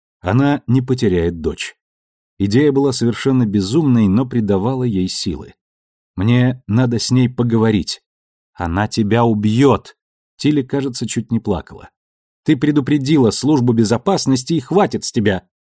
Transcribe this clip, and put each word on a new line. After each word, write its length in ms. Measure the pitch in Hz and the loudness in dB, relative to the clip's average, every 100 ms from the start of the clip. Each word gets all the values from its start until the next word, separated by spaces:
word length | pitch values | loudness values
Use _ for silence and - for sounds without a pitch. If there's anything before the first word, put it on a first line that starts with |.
| _ _ | _ _
она 420 | 87 117 143 135 - | -2 0 2 0 0
не 160 | 127 | 0
потеряет 600 | 127 127 107 90 82 85 | 0 0 0 0 0 -2
дочь. 340 | 76 73 - - _ _ _ _ _ - | -6 -6 -12 -16 _ _ _ _ _ -6
Идея 320 | 98 117 151 | 0 2 2
была 220 | 139 139 | 2 0
совершенно 520 | 127 117 110 135 127 110 | 0 -2 -2 0 0 2
безумной, 640 | 104 95 147 147 120 104 | 0 0 0 2 2 2
но 180 | 101 127 | 2 0
придавала 580 | 120 104 95 110 131 | -2 0 0 0 -2
ей 240 | 123 95 92 | -2 -2 -2
силы. 460 | - 98 71 - - _ _ _ _ _ - | -4 -6 -8 -12 -20 _ _ _ _ _ -4
"Мне 480 | 101 123 123 127 - | 2 2 2 -2 -2
надо 300 | 110 123 117 | 0 0 0
с 140 | - | 0
ней 180 | 127 127 | 2 2
поговорить". 720 | 123 120 113 113 104 78 - _ _ _ _ _ | 0 0 2 2 0 -2 -10 _ _ _ _ _
"Она 340 | - 90 95 107 | -10 -4 -2 -2
тебя 360 | - 104 113 120 | -2 0 2 2
убьет!" 680 | 107 107 113 139 - - - _ _ _ - | 0 0 2 4 2 -2 -20 _ _ _ -6
Тилли, 260 | 143 147 | -2 -2
кажется, 440 | 131 143 135 123 107 | -2 -4 -4 -6 -8
чуть 240 | 120 - | -6 -4
не 80 | 113 | -4
плакала. 500 | 107 87 - - - _ _ _ _ _ | -4 -6 -8 -20 -20 _ _ _ _ _
"Ты 140 | - 147 | -2 0
предупредила 720 | 151 147 131 147 131 160 127 | 2 0 0 -2 2 2 2
службу 420 | - 135 151 120 | 2 0 2 2
безопасности, 800 | 113 104 113 - 185 139 131 - | 2 2 0 0 -2 0 -2 0
и 60 | 165 | -4
хватит 440 | - 180 190 107 | 0 2 2 -2
с 80 | - | -4
тебя! 360 | 123 104 92 - _ _ | -2 0 -2 -6 _ _